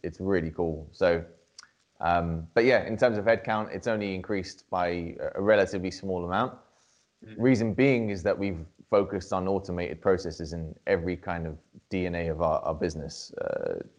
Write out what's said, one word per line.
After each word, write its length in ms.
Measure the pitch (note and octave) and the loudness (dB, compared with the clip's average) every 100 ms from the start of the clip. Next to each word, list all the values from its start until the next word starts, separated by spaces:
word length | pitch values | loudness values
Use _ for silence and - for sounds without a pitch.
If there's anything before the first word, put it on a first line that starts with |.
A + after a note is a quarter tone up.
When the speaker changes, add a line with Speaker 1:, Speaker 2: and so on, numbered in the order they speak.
Speaker 1:
it's 160 | F2 D#2+ | -10 -6
really 320 | F#2+ F#2+ E2 | 0 0 0
cool. 360 | D#2 E2+ D2+ D2 | -2 -2 -4 -8
So, 320 | - F2+ E2+ E2 - _ - - _ _ - | 0 2 2 -2 -16 _ -20 -20 _ _ -4
um, 460 | F2 F2 E2+ E2 E2 | 0 2 0 -4 -2
but 120 | - B2 | 2 4
yeah, 200 | A#2 F2+ | 4 2
in 120 | A2 | 2
terms 200 | B2 G#2+ | 2 4
of 80 | G#2 | 2
headcount, 480 | A2 - A2 G#2+ F#2+ | 2 2 -2 -2 -4
it's 120 | A#2+ | -2
only 280 | A2 G2+ F#2+ | -2 -2 -4
increased 540 | F2+ G2+ F2+ - - | -4 -4 -4 -10 -6
by 180 | F#2 F2 | -2 0
a, 440 | F2 E2+ - - - | 0 -4 -6 -6 0
a 60 | |
relatively 500 | G2+ G#2 F#2+ G2 F#2 | 6 6 6 2 -4
small 340 | - G2 F2+ F2 | -6 -4 -4 0
amount. 280 | F#2+ B2+ - _ _ _ _ _ _ A2+ | 0 0 -4 _ _ _ _ _ _ -14
Speaker 2:
Mm. 100 | G#2+ | 0
Speaker 1:
Reason 360 | A#2+ A#2+ A2+ | 4 4 2
being 360 | G2+ C#3 B2 A2 | 4 4 4 0
is 140 | G2 | -2
that 140 | F#2+ - | 0 0
we've 280 | G2 E2 D#2+ _ - | -2 -4 -10 _ 0
focused 420 | G#2 G2 G2+ - | 2 2 -2 -2
on 160 | F#2+ F#2 | -2 0
automated 540 | G2 F#2+ F2 F2 D#2+ | 0 -2 -4 -4 -2
processes 520 | G2+ F#2 F2+ D#2 D#2+ | 2 2 0 -8 -8
in 200 | E2 D#2 - - | -6 -8 -6 0
every 300 | G2 F2 F2 | 0 0 -4
kind 280 | - E2+ E2 | -4 -6 -6
of 100 | D2+ _ - - | -10 _ -20 -6
D 180 | F#2+ F2+ | -4 -2
N 80 | E2+ | -2
A 140 | E2 | -2
of 120 | D#2 | 0
our, 180 | E2+ D#2 | 2 0
our 120 | - | -2
business, 580 | D#2 F2 D#2+ D2 - - | -2 -2 -4 -10 -12 -14
uh, 420 | - - G1+ G1+ G1+ - | -8 -6 -4 -4 -6 -10